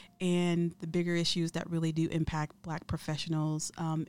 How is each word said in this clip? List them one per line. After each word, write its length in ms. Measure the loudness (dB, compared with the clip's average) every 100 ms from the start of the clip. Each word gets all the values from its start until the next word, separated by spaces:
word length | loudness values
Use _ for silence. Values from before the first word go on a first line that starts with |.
| -18 -2
and 560 | 2 4 4 4 2 -2
the 80 | -4
bigger 300 | 0 2 2
issues 340 | 2 2 0
that 160 | -2 -4
really 220 | 0 0
do 160 | 2 0
impact 500 | 0 0 0 -4 -6
Black 240 | -8 -8 -6
professionals, 840 | -6 -4 -4 -2 0 0 0 -4 -4
um, 280 | -2 -2